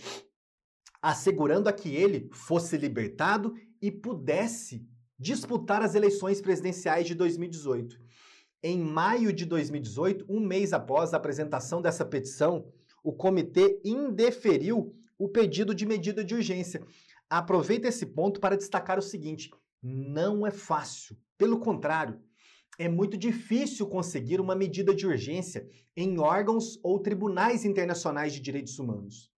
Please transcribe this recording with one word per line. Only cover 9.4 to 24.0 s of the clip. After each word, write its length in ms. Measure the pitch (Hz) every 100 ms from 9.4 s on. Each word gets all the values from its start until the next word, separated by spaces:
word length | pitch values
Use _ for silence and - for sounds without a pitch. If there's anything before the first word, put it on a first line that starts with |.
dois 260 | 165 165 139
mil 100 | 147
e 20 |
dezoito, 440 | 113 110 180 196 -
um 120 | 214
mês 320 | 202 185 185
após 420 | 165 120 143 165
a 20 | 160
apresentação 640 | 151 139 151 139 - 175
dessa 240 | 165 165
petição, 640 | - 143 - - 156 - - - _ _
o 80 | 151
comitê 680 | - 190 185 - 180 196 202
indeferiu 1120 | 202 254 285 196 240 240 214 139 170 226 - - - -
o 120 | 196
pedido 460 | 233 202 151 208
de 120 | 185 208
medida 380 | 208 175 202
de 100 | 185
urgência. 500 | 233 202 180 175 - - - - - -
Aproveita 580 | 170 175 185 190 233 240
esse 180 | - 131
ponto 340 | 135 196 196
para 160 | 196 196
destacar 420 | 196 190 185 196
o 40 |
seguinte: 480 | 196 185 151 156 - _ _ _
não 640 | 123 131 139 143 190 208 208
é 40 |
fácil. 680 | 202 - 151 - - - - _ -
Pelo 220 | 214 233
contrário, 600 | 226 185 147 160 135 107 - _ _ _ _ -
é 100 | 170
muito 280 | 170 202 208
difícil 680 | 226 - - 233 285 - 202
conseguir 540 | 185